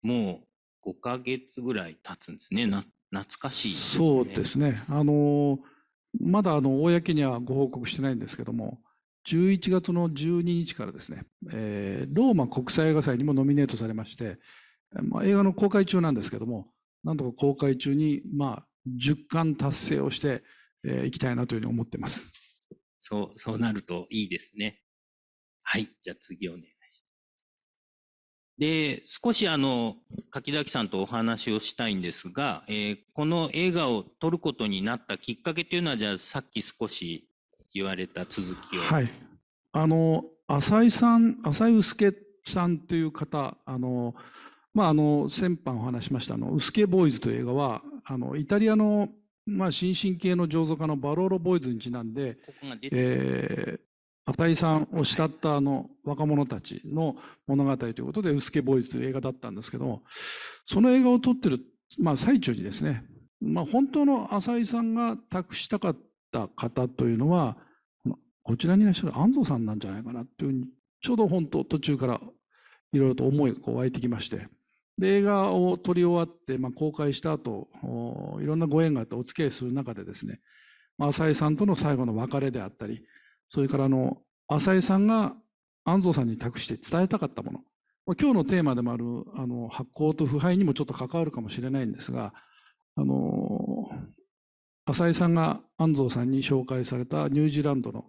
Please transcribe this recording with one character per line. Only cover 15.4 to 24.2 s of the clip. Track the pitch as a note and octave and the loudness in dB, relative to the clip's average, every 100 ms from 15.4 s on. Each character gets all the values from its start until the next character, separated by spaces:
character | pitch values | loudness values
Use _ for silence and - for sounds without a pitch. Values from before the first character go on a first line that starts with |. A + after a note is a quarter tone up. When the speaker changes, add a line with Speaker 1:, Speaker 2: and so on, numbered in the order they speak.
Speaker 2:
の | G3 | 4
公 | F#3+ G3+ | 4 2
開 | G3+ F#3+ | 4 4
中 | F#3 | 4
な | E3 | 2
ん | A#2+ | 0
で | |
す | G2+ | -4
け | G#2+ | -6
ど | A2+ | -6
も、 | A2+ - _ _ _ | -6 -8 _ _ _
な | D#3 | -4
ん | D#3 | -4
と | B2+ | -4
か | A#2 | 0
公 | C#3+ C#3 | 2 2
開 | C#3+ B2+ | 2 0
中 | C#3 | 0
に、 | C#3+ D#3 C#3+ - | 2 2 0 -2
ま | C#3+ C#3 G#2+ | -4 -2 -4
あ、 | - _ C3 B2 | -12 _ -10 -4
十 | C3 D3+ | 0 -2
冠 | - D#3+ D#3+ C#3+ | 0 0 0 0
達 | C#3+ C3 | -2 -2
成 | - D3 | -2 -2
を | C#3 | -2
し | - | -2
て、 | D3 B2 - _ _ _ | -2 -2 -6 _ _ _
え | C3 B2+ | -6 -2
ー、 | C3 | -4
い | |
き | B2+ | -2
た | C3 | -2
い | A#2+ | -2
な | B2 | -2
と | |
い | A#2 | -4
う | |
ふ | |
う | A2 | -2
に | |
思 | A#2 | -4
っ | A#2 | -4
て | - | -6
ま | C#3+ | -8
す。 | - - - _ _ _ - _ _ | -8 -12 -20 _ _ _ -20 _ _
Speaker 1:
そ | - G#2 G2 - | -10 -8 -8 -10
う、 | |
そ | - | -8
う | A2 | -4
な | A#2 | -2
る | G#2 | -4
と | - F2 F2+ | -6 -10 -8
い | G#2+ | -6